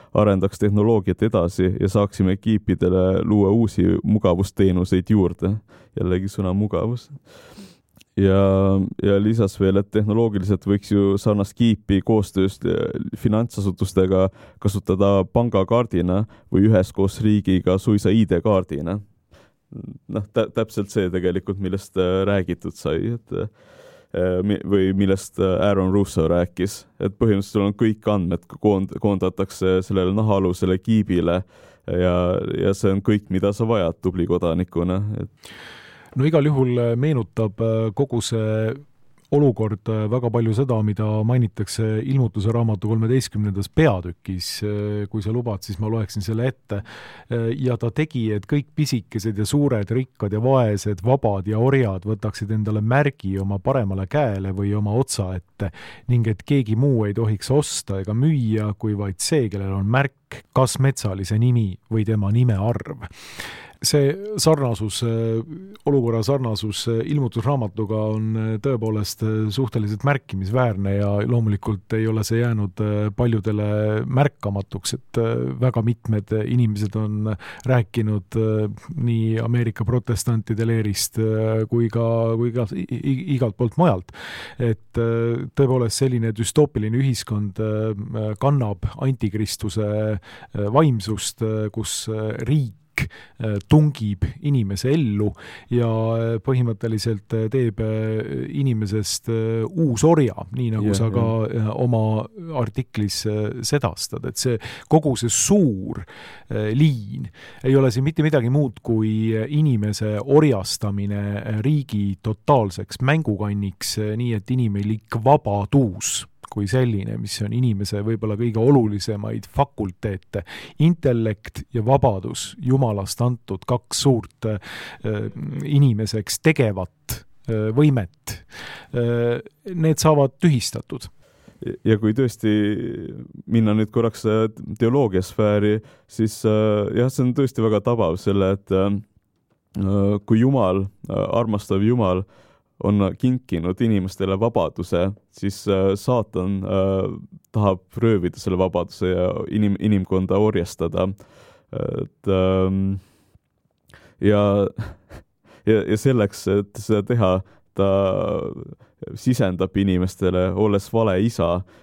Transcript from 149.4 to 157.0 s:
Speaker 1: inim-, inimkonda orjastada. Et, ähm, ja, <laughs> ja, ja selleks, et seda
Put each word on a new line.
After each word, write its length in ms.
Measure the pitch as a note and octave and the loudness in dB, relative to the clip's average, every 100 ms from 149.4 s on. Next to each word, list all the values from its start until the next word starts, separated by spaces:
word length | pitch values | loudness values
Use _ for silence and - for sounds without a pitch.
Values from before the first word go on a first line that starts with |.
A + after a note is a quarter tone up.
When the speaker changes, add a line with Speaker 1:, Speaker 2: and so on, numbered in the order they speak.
| - | -4
Speaker 1:
inim-, 280 | G#2+ G#2 G2 | 0 0 2
inimkonda 580 | G#2+ G2+ F#2 F#2+ F#2 F#2+ | 2 2 2 0 2 2
orjastada. 680 | G#2+ G2 F2 - E2+ F2+ F#2+ G2+ - - - _ _ | 2 2 -4 -4 -4 0 -2 -4 -14 -20 -20 _ _
Et, 560 | - - - - _ - | -8 -6 -6 -8 _ -2
ähm, 720 | F#2+ F#2 F#2+ F#2+ F#2+ G2 G2 - _ _ _ _ _ _ _ _ - - - | 2 2 2 2 0 -2 -4 -8 _ _ _ _ _ _ _ _ -20 -20 -4
ja, 460 | G2+ G#2 G#2 G2+ G2 - - - _ | 2 4 4 2 0 -4 -12 -12 _
<laughs> 640 | - - _ _ - - | -20 -20 _ _ -6 2
ja, 80 | A2 - | 2 2
ja 100 | G#2 | 0
selleks, 520 | C3+ B2+ G2+ - - | 2 2 0 -2 0
et 280 | G2 G2+ - | 0 0 -6
seda 260 | - G#2+ | -2 0